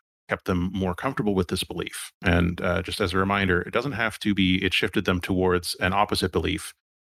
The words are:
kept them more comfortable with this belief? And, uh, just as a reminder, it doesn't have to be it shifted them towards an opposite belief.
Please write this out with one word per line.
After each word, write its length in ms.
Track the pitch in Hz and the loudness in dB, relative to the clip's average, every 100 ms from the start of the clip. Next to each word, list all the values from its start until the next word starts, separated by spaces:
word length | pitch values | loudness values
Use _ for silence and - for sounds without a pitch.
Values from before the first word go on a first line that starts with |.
| _ _ - | _ _ -6
kept 160 | - | -4
them 260 | - 90 92 | 0 0 0
more 200 | 95 92 | -2 -2
comfortable 400 | 87 135 135 104 | -2 -4 -2 0
with 140 | 95 87 | 2 0
this 160 | 92 | -2
belief? 480 | - 87 - - - - | -4 -6 -8 -10 -16 -4
And, 380 | 90 87 87 87 | 2 4 2 0
uh, 220 | 92 87 | -2 -2
just 180 | 87 - | -2 -2
as 140 | 92 | 0
a 40 | 95 | 2
reminder, 440 | 98 101 95 87 | 2 2 2 2
it 100 | - | 0
doesn't 200 | 117 139 | -2 -2
have 260 | 117 113 - | -2 -2 -2
to 160 | - | 0
be 280 | 101 92 92 | 2 4 2
it 120 | 92 | 0
shifted 320 | - 87 110 98 | 0 0 0 0
them 120 | 90 | 0
towards 560 | - 92 92 90 - - | 0 2 2 2 -2 -2
an 180 | 95 | 0
opposite 360 | 98 107 98 90 | 2 2 0 0
belief. 440 | 90 87 87 - - _ _ _ | 0 -2 -4 -6 -16 _ _ _